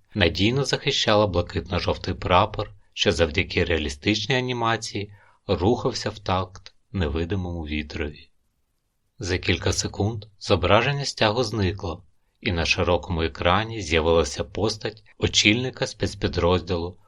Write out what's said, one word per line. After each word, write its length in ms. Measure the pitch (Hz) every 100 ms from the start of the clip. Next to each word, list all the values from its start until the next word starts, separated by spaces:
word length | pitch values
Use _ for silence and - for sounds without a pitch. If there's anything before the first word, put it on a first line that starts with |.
| _
надійно 500 | 104 85 87 101 135
захищала 640 | 131 135 143 - - 104 104
блакитно-жовтий 880 | 87 87 98 - 101 - 92 -
прапор, 560 | 85 - 90 107 - 104 - -
що 200 | - 110
завдяки 520 | 82 82 78 80 92
реалістичній 720 | 85 82 73 - 101 104 - 127
анімації 760 | 127 123 113 113 - 104 104 104 _ _ -
рухався 640 | 95 92 120 135 113 113
в 80 | 101
такт 560 | - 92 92 - - _ _
невидимому 680 | 98 78 76 85 98 90 85
вітрові. 680 | 76 76 76 80 76 73 - _ _ _ _ _ _ _ _ -
За 200 | 95 90
кілька 340 | - 92 98
секунд 520 | - 101 - 101 110 - _
зображення 680 | - 95 90 104 123 143
стягу 400 | 139 - 110 110
зникло, 600 | 113 110 95 95 92 78 - _ _ _
і 120 | -
на 120 | 85
широкому 580 | 80 - 85 87 - 82
екрані 600 | 80 - 87 92 110 113
з'явилася 640 | 82 82 80 82 78 -
постать 600 | 85 - 107 110 113 - - -
очільника 680 | - - 107 113 127 - 131
спецпідрозділу, 1120 | - 98 - 98 92 85 90 82 87 85 -